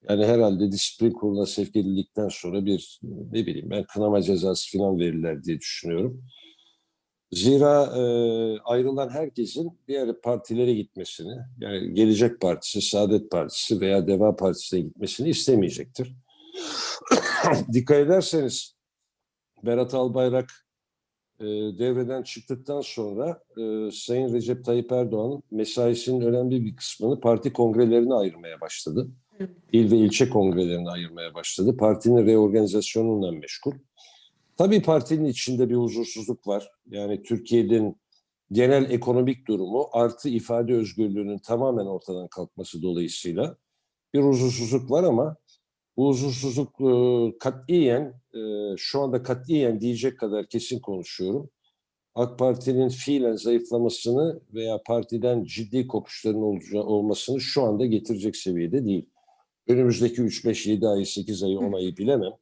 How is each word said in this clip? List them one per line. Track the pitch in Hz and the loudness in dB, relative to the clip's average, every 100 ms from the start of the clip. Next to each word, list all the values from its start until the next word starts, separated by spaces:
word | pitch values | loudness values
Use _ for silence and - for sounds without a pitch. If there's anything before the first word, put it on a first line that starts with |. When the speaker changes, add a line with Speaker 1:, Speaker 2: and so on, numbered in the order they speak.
| - | 0
Speaker 1:
Yani | 101 | 2
herhalde | 104 117 110 92 101 | 4 6 4 4 0
disiplin | 101 - - 117 | 0 -4 2 0
kuruluna | 113 104 101 | 2 -2 0
sevk | 95 - 98 | -2 -2 -2
edildikten | 110 95 95 95 - 101 | 0 0 -2 -4 -4 -4
sonra | - 90 98 | -6 -6 -2
bir, | 101 95 - - - - - | 0 -2 -4 -16 -14 -12 -6
ne | 113 | -4
bileyim | 98 - - | -4 -6 -6
ben, | 101 | -6
kınama | 95 104 107 101 | -6 -2 2 2
cezası | 87 92 95 92 - 95 | 2 0 0 -2 -4 -2
falan | 98 92 | 0 0
verirler | 87 80 82 76 | 0 -2 -4 -6
diye | 67 80 | -6 -6
düşünüyorum. | - - 87 85 123 127 127 - - _ _ _ _ _ _ _ _ | -8 -10 -6 -4 -4 -6 -18 -20 -20 _ _ _ _ _ _ _ _
Zira, | 87 110 139 147 147 | 0 4 6 6 6
e, | 139 123 123 120 117 113 113 107 | 4 0 0 2 2 0 -2 -4
ayrılan | 120 123 127 135 131 | -2 0 0 -2 -4
herkesin | 135 156 123 110 120 170 175 - | -4 -6 -6 -6 -6 -8 -10 -8
diğer | 139 120 117 | -4 -4 -4
partilere | 120 120 - 117 123 | -4 -4 -2 0 2
gitmesini, | 110 101 - 87 - 85 127 127 - | 0 -4 -10 -12 -12 -12 -12 -16 -12
yani | 104 98 87 | -8 -6 -2
Gelecek | 87 110 107 117 - | 4 4 6 4 2
Partisi, | 92 82 - 104 | -2 -2 -4 -4
Saadet | - 101 104 104 104 | 0 2 4 2 2
Partisi | 87 76 - - 104 | -4 -2 -6 -2 0
veya | 95 98 82 | 2 2 2
Deva | 95 107 | 4 4
Partisi'ne | - 95 87 - 92 | 4 0 -2 -4 -4
gitmesini | 80 - 101 - 147 | -4 -8 -8 -4 -2
istemeyecektir. | - - 120 87 - - - 127 - _ _ - - - - - | 0 2 4 2 -4 -12 -10 -10 -10 _ _ -20 -14 -10 -8 -8
<coughs> | - - 120 - - - 147 - | -10 0 0 2 0 2 0 2
Dikkat | 117 123 147 | 0 4 4
ederseniz | 143 185 - 160 131 - - _ _ _ _ _ _ _ _ _ | 6 4 2 -2 -2 -6 -10 _ _ _ _ _ _ _ _ _
Berat | 113 120 123 | -2 0 0
Albayrak, | 131 127 127 127 127 127 - _ _ _ _ _ _ _ _ | 0 0 2 2 0 -2 -16 _ _ _ _ _ _ _ _
e, | 107 107 107 90 | -6 -4 -4 -2
devreden | 123 123 120 131 | 0 0 -2 -6
çıktıktan | - 120 - 127 131 143 | -8 -14 -10 -10 -6 -6
sonra, | 127 - 104 101 156 165 _ 113 | -6 -8 -6 -4 -6 -8 _ -8
e, | 110 110 107 | -6 -4 -6
Sayın | - - 123 131 | -8 -4 -2 0
Recep | 120 113 123 | -2 -2 -4
Tayyip | 123 120 117 | 0 -2 0
Erdoğan'ın | 127 120 107 117 143 _ | -2 0 -2 -4 -6 _
mesaisinin | 107 107 - 120 117 - 127 | -6 -4 0 2 2 0 0
önemli | 120 123 127 127 | 2 2 0 0
bir | 110 | -2
kısmını | - - - 110 135 | -6 -12 -4 -2 2
parti | 117 113 135 | 2 2 0
kongrelerine | 120 117 110 117 117 120 | 2 2 6 6 6 4
ayırmaya | 123 95 82 85 80 | 2 0 -4 -16 -12
başladı. | 80 - - 85 131 - _ 202 | -12 -10 -4 -4 -6 -12 _ _
Speaker 2:
Evet. | 190 - _ | -12 -12 _
Speaker 1:
İl | 113 107 | 4 6
ve | 113 | 6
ilçe | 107 - 131 | 6 4 4
kongrelerine | 110 95 87 87 87 85 | 4 4 2 0 -2 -6
ayırmaya | 87 85 85 82 | -8 -12 -12 -12
başladı. | 82 - - 104 - | -10 -8 0 0 2
Partinin | 107 98 117 120 | 2 2 4 6
reorganizasyonuyla | 104 110 104 110 104 104 - 113 113 107 92 | 6 6 6 4 2 0 -2 -2 0 0 -2
meşgul. | 80 73 - 139 135 _ _ - _ _ _ _ - | -6 -12 -10 -10 -10 _ _ -20 _ _ _ _ 0
Tabii | 190 214 | 4 4
partinin | - 156 - 156 | 4 2 2 0
içinde | 151 120 - 127 123 | 0 -2 -4 0 2
bir | |
huzursuzluk | 120 120 107 113 113 107 120 101 | 2 0 -2 -6 -8 -8 -8 -4
var. | 101 - _ - | -4 -6 _ -14
Yani | 101 101 101 | -8 -6 -6
Türkiye'nin | - 117 - 117 104 113 107 - _ _ _ _ _ | -4 -6 2 2 4 2 0 -6 _ _ _ _ _
genel | 101 127 139 135 | 2 4 4 2
ekonomik | 120 123 123 127 127 - | 0 2 2 2 -2 -4
durumu | 101 92 117 147 | -4 -2 -4 -2
artı | 117 120 117 147 | 0 0 0 -4
ifade | 117 - 117 117 | -4 -2 -2 0
özgürlüğünün | 120 104 92 107 101 101 101 | 0 0 -2 -2 -2 -6 -8
tamamen | - 117 135 120 | -4 -2 0 -2
ortadan | 98 92 - 90 90 | -4 -8 -8 -10 -10
kalkması | - 85 - 90 85 | -12 -12 -12 -14 -6
dolayısıyla | 90 87 85 - 90 85 151 - _ _ _ _ _ | -4 -4 -4 -6 -6 -4 -6 -8 _ _ _ _ _
bir | 139 | 2
huzursuzluk | 139 127 127 110 113 127 127 | 4 4 2 -2 -2 -2 0
var | 143 | 2
ama | 180 117 151 156 _ _ _ _ _ - | 2 2 0 -6 _ _ _ _ _ 0
bu | 139 | 2
huzursuzluk, | 127 139 127 135 123 131 - | 2 -2 -4 -4 -4 -6 0
e, | 135 123 123 123 117 113 | 2 4 4 2 0 -2
katiyen, | 131 131 127 175 139 120 143 - _ | -6 -6 0 2 4 2 -2 -12 _
e, | 113 110 104 104 92 | -10 -8 -6 -6 -6
şu | - 139 | -4 -2
anda | 135 123 | -2 -2
katiyen | 127 123 127 156 127 110 | -2 -6 0 2 2 0
diyecek | 117 117 131 127 | -2 -2 -4 -4
kadar | 107 104 - | -4 -4 -4
kesin | 113 - 123 | -6 -6 -8
konuşuyorum. | - 95 87 - 92 127 147 _ _ _ _ _ _ | -6 -10 -10 -6 -4 -4 -8 _ _ _ _ _ _
ak | 117 123 127 | -4 -4 2
Parti'nin | 127 123 131 127 131 | 0 2 0 2 2
fiilen | 127 - 143 123 | -2 -2 2 2
zayıflamasını | 107 117 120 117 117 117 - 117 123 165 165 _ | 0 2 2 2 0 0 0 -2 0 0 -4 _
veya | 110 113 107 - | -8 -6 -6 -2
partiden | 117 - 117 123 120 | -2 -2 -2 0 0
ciddi | 82 110 107 127 127 | -2 -8 -4 -2 -2
kopuşların | 107 - - 110 107 | -4 -6 -6 -2 0
olacağı, | 107 95 90 104 | -2 -2 -4 -4
olmasını | 104 107 107 104 - 135 | 0 0 0 -2 -2 -4
şu | 127 143 | -2 0
anda | 120 107 | 2 2
getirecek | 127 110 - 104 104 | 2 0 -2 -4 -4
seviyede | - 95 87 85 131 | -4 -4 -2 0 0
değil. | 113 92 - _ _ _ _ _ - | 0 -2 -4 _ _ _ _ _ 2
Önümüzdeki | 123 127 101 117 123 | 4 4 4 2 2
üç, | 113 - | -2 0
beş, | 117 107 101 | -2 -2 -2
yedi | 107 110 | 0 2
ayı, | 101 | 2
sekiz | 95 104 98 98 | -2 -6 -6 -4
ayı, | 98 98 | -2 0
on | 98 | -2
ayı | 95 92 90 | -2 -4 -2
bilemem. | 110 135 95 - | 0 0 0 -8